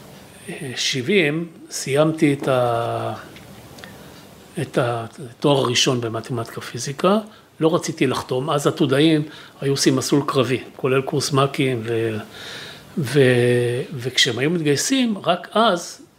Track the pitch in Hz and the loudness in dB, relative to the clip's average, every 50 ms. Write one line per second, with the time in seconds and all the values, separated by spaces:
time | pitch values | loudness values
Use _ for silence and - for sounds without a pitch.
0 | - - - - - - - - - - 170 - 160 131 117 - - - - 135 | -20 -20 -20 -20 -20 -20 -20 -18 -14 -12 -12 -10 -10 -10 -6 -4 -4 -4 -2 -2
1 | 113 143 208 196 160 143 147 165 170 170 - - - - - - - 139 131 143 | 0 2 2 4 4 2 0 -2 -4 -8 -12 -18 -16 -12 -10 -8 -4 0 2 4
2 | 156 160 156 160 160 143 139 139 - 143 131 127 123 120 117 117 117 117 117 113 | 4 4 2 2 2 2 2 2 0 0 2 2 2 2 0 0 -2 -2 -4 -4
3 | 113 110 110 - - - - - - - - - - - - - - - - - | -4 -6 -8 -8 -12 -16 -20 -20 -20 -20 -20 -20 -20 -20 -20 -20 -20 -20 -20 -20
4 | - - - - - - - - - - - 175 139 - - 165 131 120 120 117 | -20 -20 -20 -20 -20 -20 -20 -20 -20 -14 -10 -8 -8 -4 -2 -2 0 0 -2 -4
5 | 113 110 - - 143 117 120 - - 147 143 135 127 120 123 - - 147 131 120 | -6 -10 -12 -14 -16 -16 -8 0 2 2 4 4 2 0 2 2 2 2 2 0
6 | 117 113 110 113 110 - 131 117 113 - - 120 - - - 120 - 147 139 - | -2 -4 -4 -6 -6 -6 -6 -6 -6 -8 -10 -12 -12 -10 -10 -8 -8 -8 -4 0
7 | - 180 202 220 214 - - - - _ _ - 151 160 170 165 - - - - | 2 2 4 2 0 -4 -14 -20 -20 _ _ 0 0 2 2 0 -2 -2 -2 0
8 | 147 127 120 - - - 127 127 135 160 147 147 147 151 - - 160 131 131 135 | 0 0 0 -2 -4 -4 -4 -4 -2 0 0 0 0 0 0 2 2 2 4 4
9 | 156 165 156 151 151 - - - - - - - 147 139 139 135 - 151 131 131 | 4 4 4 2 0 -2 -8 -18 -20 -18 -12 -6 -2 -2 0 2 2 2 2 2
10 | 123 - 160 143 135 - - 135 120 117 131 107 - - - - - 131 131 135 | 2 2 2 2 2 2 0 0 0 0 0 -4 -4 -8 -10 -4 -2 0 0 0
11 | 131 - - 139 120 - 143 131 139 139 - - 139 131 127 117 110 113 117 113 | 0 0 -2 -2 -2 0 2 2 2 2 0 0 -2 0 -2 -2 -4 -2 -2 -2
12 | 113 113 110 107 107 - - - - - - - - - - - - - - 202 | -2 -2 -4 -6 -8 -10 -16 -16 -16 -14 -14 -14 -16 -16 -18 -20 -18 -10 -6 -4
13 | 139 117 135 151 135 127 123 120 120 123 123 123 120 120 120 127 143 - 160 127 | -2 2 4 6 6 6 6 4 4 4 4 2 2 0 -2 -4 -6 -8 -8 -8
14 | 117 131 - - - 135 110 107 135 156 180 170 156 147 143 135 - - 269 269 | -8 -4 0 0 0 0 0 0 0 0 0 0 2 2 0 0 0 0 2 2
15 | 247 233 208 190 - 156 180 180 - - - 208 226 226 180 170 - - - - | 2 0 -2 -2 0 0 0 0 -2 -2 2 2 4 4 2 0 -4 -8 -16 -18
16 | - - _ | -20 -20 _